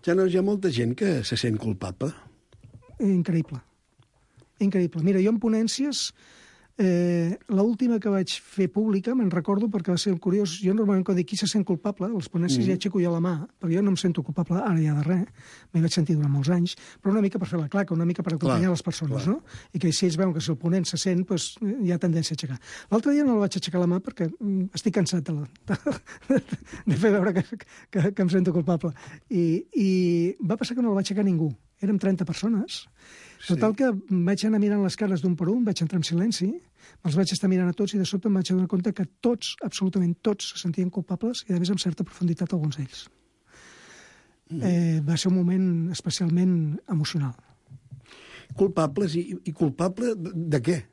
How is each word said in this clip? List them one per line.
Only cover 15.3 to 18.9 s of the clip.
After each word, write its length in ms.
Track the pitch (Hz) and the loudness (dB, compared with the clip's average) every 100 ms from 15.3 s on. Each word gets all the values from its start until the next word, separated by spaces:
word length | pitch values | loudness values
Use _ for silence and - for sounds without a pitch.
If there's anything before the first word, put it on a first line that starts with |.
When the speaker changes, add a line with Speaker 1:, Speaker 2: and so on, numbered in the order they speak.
| - - - - | -8 -20 -20 -6
Speaker 2:
m'hi 100 | 170 | 0
vaig 100 | 160 | 0
sentir 240 | 180 151 156 | 0 0 2
durant 160 | 147 | 2
molts 180 | 139 139 | 2 2
anys, 260 | 180 175 - - - | 2 0 -4 -18 -6
però 100 | 196 | 0
una 100 | 208 | 2
mica 160 | 196 190 | 2 0
per 100 | 180 | -4
fer 120 | 180 | -4
la 100 | 147 | -2
claca, 240 | 196 196 | -2 0
una 120 | 165 170 | 0 0
mica 180 | 175 | 0
per 100 | 170 | -2
acompanyar 280 | 165 147 131 | 0 0 2
Speaker 1:
Clar, 100 | 185 | 2
Speaker 2:
les 100 | 175 | 0
persones, 400 | - | -2